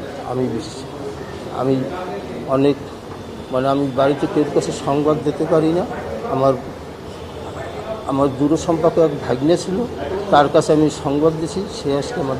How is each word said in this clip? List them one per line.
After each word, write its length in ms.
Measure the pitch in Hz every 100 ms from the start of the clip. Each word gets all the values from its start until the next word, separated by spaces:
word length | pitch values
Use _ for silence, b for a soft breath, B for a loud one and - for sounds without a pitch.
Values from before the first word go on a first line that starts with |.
| 92 - -
আমি 180 | 123 127
বিশ-, 1080 | 113 - - - - 139 - - - - 127
আমি 160 | 131 135 131 - - - - 117 139
অনেক 280 | 135 139 139 - - - - - - -
মানে 180 | 127 135
আমি 220 | 139 143 127
বাড়িতে 300 | 139 147 147
কেউ 100 | 156 147
কাছে 180 | 165 156 151
সংবাদ 320 | - 139 147 151
দিতে 220 | 151 143 156
পারি 180 | 165 160
না। 180 | 170 247 - - - -
আমার, 200 | 131 135 127 - - - - - - - - - - - - - - -
আমার 220 | 139 139 123
দূর 180 | 143 160
সম্পর্কে 440 | - 165 165 160
এক 100 | 160 143 -
ভাগ্নে 280 | 127 147 170
ছিল, 300 | 185 190 240 - - 185 -
তার 180 | 156 139
কাছে 240 | 160 151
আমি 180 | 156 151 143
সংবাদ 280 | 147 143 160 160
দিছি। 220 | 160 190 208 -
সে 140 | 143 139
আজকে 220 | 139 -
আমার 160 | 135 127